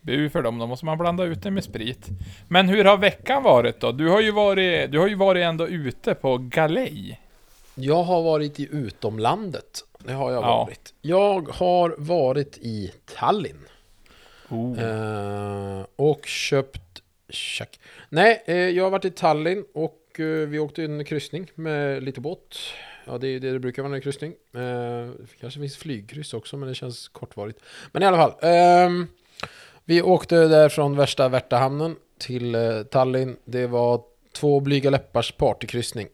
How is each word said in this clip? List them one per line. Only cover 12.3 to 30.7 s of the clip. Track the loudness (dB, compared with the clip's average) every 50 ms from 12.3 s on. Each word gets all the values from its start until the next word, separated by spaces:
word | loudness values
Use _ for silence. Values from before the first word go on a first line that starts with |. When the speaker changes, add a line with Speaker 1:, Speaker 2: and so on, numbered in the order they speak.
| 2 0 -2 -4 -8 -12
Speaker 2:
i | -10 -8 -8 -6 -8 -8 -10 -16 _ -20 -10
Tallinn. | -4 0 0 0 0 -2 -8 -10 -14 -20 -20 -20 _ _ _ _ _ _ _ -20 _ -20 -20 -20 _ -16 -10
Speaker 1:
Oh. | -8 -6 -6 -6 -6 -6 -6
Speaker 2:
Eh, | -6 -4 -6 -6 -6 -6 -6 -6 -6 -6 -6 -6 -6 -6 -8 -8 -8 -8 -10 -12 -14 _
och | 0 0 0 0 0 -6
köpt | -10 -8 -6 -4 -2 -2 -2 -2 -4 -10 -20 -20 _ _ -20 _ _ _ _ _ _
tjack. | -12 -12 -10 -10 -10 -10 -10 -12 -16 _ _ -20 -20 -20 -18 _
Nej, | 0 4 6 6 6 4 0
eh, | -2 0
jag | 0 0 0 0 0 0
har | 0
varit | -2 -2 -4
i | -4
Tallinn | -6 0 0 2 2 2 0 -4 -4 -4 -8 _ _
och, | -6 -6 -6 _ _ _ _ _ -8
eh, | -6
vi | -4 -2 -2 -4 -4 -4 -6
åkte | -6 -6 -6 -8 -6
en | -6 -6 -8 -6
kryssning | -6 -6 -6 -6 -8 -10 -12 -12 -12 _
med | -10 -8 -6 -4 -2 -2 -4 -4 -4 -6
lite | -8 -10 -8
båt. | -8 -10 -10 -10 _ _ -16 -14 -14 -14 -14 -16 -18 -20 -20 -20 -14
Ja, | -12 -10 -6
det | -6 -6
är | -6 -4
det | -4 -4 -4
det | -4
brukar | -4 -6 -6 -6 -6
vara | -6 -6
en | -6
kryssning. | -6 -6 -8 -6 -8 -12 -12 _ _ _ _
Eh, | -10
det | -8 -6 -6 -6 -6 -6 -8 -8 -10 -12 -14 -18 -20 -20 _ _
kanske | -16 -14 -12 -10
finns | -12 -12 -12
flygkryss | -12 -10 -10 -10 -10 -10 -14 -14 -14 -14 -10 -12
också, | -12 -12 -12 -12
men | -12 -10 -10
det | -10
känns | -10 -10 -12 -12 -14 -16 -20
kortvarigt. | _ -18 -18 -16 -12 -10 -10 -10 -12 _ _ -20 -20 -20 -20 -8 _
Men | 2 2
i |
alla | 4 6
fall, | 6 4 4 2 0 2 4
ehm, | 6 8 8 8 8 8 6 6 2 -2 -4 -8 -12 _ _ _ _ _ -14 -14 -14 -20 -20 -20 _ _ _
vi | 2 2 4 6
åkte | 6 4 4 4 2 6 6 6 8
där | 8 8 8
från | 8